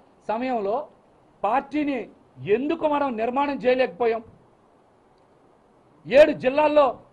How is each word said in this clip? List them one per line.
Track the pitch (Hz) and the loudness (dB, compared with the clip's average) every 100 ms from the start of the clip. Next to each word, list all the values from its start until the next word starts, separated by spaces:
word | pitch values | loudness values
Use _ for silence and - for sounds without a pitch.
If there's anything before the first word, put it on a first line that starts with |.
| _ _ - | _ _ -8
సమయంలో | 220 262 240 196 240 302 _ _ _ _ _ | -6 -4 -4 -4 -6 -8 _ _ _ _ _
పార్టీని | 196 254 269 294 294 269 196 - _ - 131 214 | -2 -2 -2 -4 -4 -4 -8 -16 _ -14 -2 -2
ఎందుకు | 294 330 311 | 0 -2 0
మనం | 285 277 220 | 0 -2 -2
నిర్మాణం | 226 247 285 269 | -4 -2 -2 -2
చేయలేకపోయాం? | 233 254 254 - 240 220 - - _ _ _ _ _ _ _ _ _ _ _ _ _ _ _ _ 143 | 0 2 0 0 -2 -2 -6 -20 _ _ _ _ _ _ _ _ _ _ _ _ _ _ _ _ 2
ఏడు | 247 311 202 | 6 6 4
జిల్లాల్లో | 254 277 302 294 277 - - | -2 0 2 4 2 0 -14